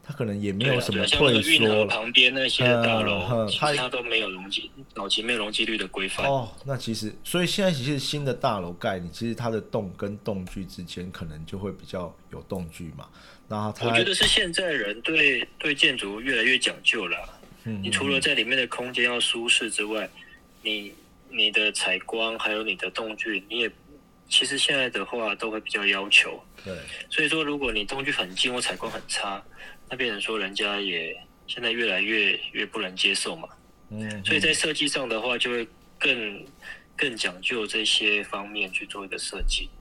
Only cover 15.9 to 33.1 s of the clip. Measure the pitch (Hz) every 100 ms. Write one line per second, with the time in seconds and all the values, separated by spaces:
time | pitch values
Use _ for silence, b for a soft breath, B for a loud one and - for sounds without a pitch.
15.9 | 123 101 104 131 123 117 - - 90 -
16.9 | 117 92 82 - - - - 117 107 95
17.9 | - 139 135 151 135 113 131 120 - 123
18.9 | 123 123 120 113 123 117 - 117 104 104
19.9 | 110 95 B B B - - 110 107 101
20.9 | - - - - - - - 107 - -
21.9 | - - 113 113 113 110 107 110 101 -
22.9 | - 113 107 113 95 101 117 113 - -
23.9 | - - - - - 131 139 - 143 127
24.9 | 117 98 123 110 101 113 107 - 107 101
25.9 | 98 98 - - - - - 95 87 -
26.9 | B B - 151 160 147 147 131 143 -
27.9 | 135 139 139 92 - 131 123 - - 113
28.9 | - - - 101 98 - B B B -
29.9 | 127 127 101 101 110 98 101 107 101 98
30.9 | 85 82 - - - - 120 117 117 113
31.9 | 92 104 110 98 - - 107 104 113 92
32.9 | 92 -